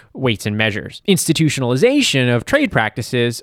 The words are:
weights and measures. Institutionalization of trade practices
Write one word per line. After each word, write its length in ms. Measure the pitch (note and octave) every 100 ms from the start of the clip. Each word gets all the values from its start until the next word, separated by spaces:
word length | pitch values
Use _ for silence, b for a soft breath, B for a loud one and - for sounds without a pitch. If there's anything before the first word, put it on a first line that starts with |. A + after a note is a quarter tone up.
| B
weights 340 | - C3 G#2 A2
and 100 | G#2
measures. 460 | A2 G#2 - - -
Institutionalization 1200 | F#3 - E3 D#3+ - B2 C3 A3+ D4 B3+ C#3 B2
of 120 | A#2+
trade 260 | - C#4 C4+
practices 720 | C3+ A2 - G#2+ B2 A#2+ A#2